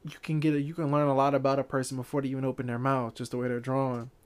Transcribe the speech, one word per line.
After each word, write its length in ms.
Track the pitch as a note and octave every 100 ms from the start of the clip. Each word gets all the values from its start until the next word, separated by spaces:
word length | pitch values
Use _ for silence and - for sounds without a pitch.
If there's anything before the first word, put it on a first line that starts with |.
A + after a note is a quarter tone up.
you 140 | D#3 -
can 180 | - D#3
get 140 | D#3
a, 60 | D3
you 120 | C#3+
can 180 | E3 D3
learn 180 | D3 C#3+
a 60 |
lot 200 | C3+ C#3
about 240 | C#3 C3+ C#3
a 60 |
person 340 | C3 C3+ B2+ C3
before 240 | B2 D3
they 60 | C3+
even 180 | C3+ C3
open 200 | - B2
their 120 | A#2+
mouth, 360 | C3+ C3 A#2
just 160 | - B2
the 60 | B2
way 120 | B2
they're 120 | A#2+
drawn. 500 | B2 C3 C3+ A#2+ C3 _